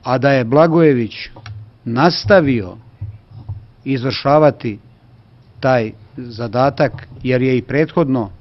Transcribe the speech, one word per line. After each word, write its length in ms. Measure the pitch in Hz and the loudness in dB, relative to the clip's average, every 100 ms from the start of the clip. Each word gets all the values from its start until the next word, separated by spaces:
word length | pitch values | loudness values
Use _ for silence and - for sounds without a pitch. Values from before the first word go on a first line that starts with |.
a 160 | - 127 | -2 0
da 120 | 139 | 2
je 140 | 139 | 0
Blagojević 680 | 113 139 165 165 160 131 110 - - - - - - _ | 2 4 4 6 4 4 -2 -8 -16 -16 -16 -16 -18 _
nastavio 920 | 120 117 165 180 - 196 143 120 92 98 - _ - - _ - - - - _ | -6 2 2 0 2 2 4 -2 -4 -14 -20 _ -14 -14 _ -20 -14 -14 -16 _
izvršavati 920 | 135 135 127 - 139 151 151 117 120 101 - _ _ _ _ _ _ - | -6 -4 -2 -2 2 4 4 2 -8 -10 -16 _ _ _ _ _ _ -6
taj 320 | 135 127 110 - - - | 0 0 -2 -10 -20 -16
zadatak 920 | 123 110 117 120 139 - 135 - - - | -14 -10 -6 0 0 0 -4 -4 -18 -10
jer 200 | 127 127 | -2 0
je 160 | 131 127 | 2 0
i 40 | |
prethodno 680 | 120 135 156 - 147 131 101 - | -2 -4 -2 -2 0 -2 -4 -12